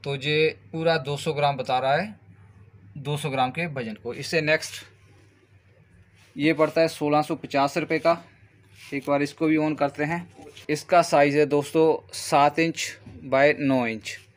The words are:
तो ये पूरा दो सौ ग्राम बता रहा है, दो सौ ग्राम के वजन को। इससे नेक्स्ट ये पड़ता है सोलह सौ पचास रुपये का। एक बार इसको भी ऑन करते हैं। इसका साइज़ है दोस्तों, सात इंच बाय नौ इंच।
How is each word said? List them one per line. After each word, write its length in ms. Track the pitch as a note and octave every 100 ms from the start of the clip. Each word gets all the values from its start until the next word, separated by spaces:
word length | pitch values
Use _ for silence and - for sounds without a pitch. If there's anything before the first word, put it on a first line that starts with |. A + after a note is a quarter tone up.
तो 120 | C#3+ C#3
ये 400 | C#3 D3+ D#3 - -
पूरा 260 | E3 E3 D#3+
दो 200 | C#3+ C#3+
सौ 160 | E3
ग्राम 240 | C#3+ C#3+ C3+
बता 220 | B2 C3
रहा 160 | C3+ D3
है, 200 | G#3 - - - - - - - - D3
दो 200 | C#3 D3
सौ 120 | D3+
ग्राम 220 | C3 C3
के 140 | D#3+ E3+
वजन 320 | C3+ A2+ G#2+
को। 100 | A#2
इससे 280 | A#2+ C#3 E3
नेक्स्ट 320 | D3+ D#3 - - - _ _ _ _ _ _ _ _ _ _ _ _ _ _ -
ये 180 | D3
पड़ता 280 | D3+ D3+ D#3+
है 60 | E3
सोलह 340 | - D3 D3
सौ 140 | D3 D#3+
पचास 420 | - C#3 C#3+ F3
रुपये 220 | D#3 D#3+
का। 180 | E3 E3+ - _ _ _ _ - -
एक 100 | C#3 C3+
बार 140 | C#3+
इसको 260 | C#3+ - D#3
भी 100 | D#3
ऑन 180 | D#3 C#3+
करते 280 | C#3+ C#3+
हैं। 300 | D3 E3+ F3 - - - -
इसका 320 | D3 - F3+
साइज़ 360 | E3 D3 C#3+ C#3+
है 80 | D3
दोस्तों, 640 | D3 C#3 D#3+ D#3+ C#3+ -
सात 460 | - - D3+ C#3+ D3
इंच 380 | E3 - - - - -
बाय 320 | C#3 C3+ C#3+ D3
नौ 260 | C#3+ C3 A#2
इंच। 300 | A2 - - _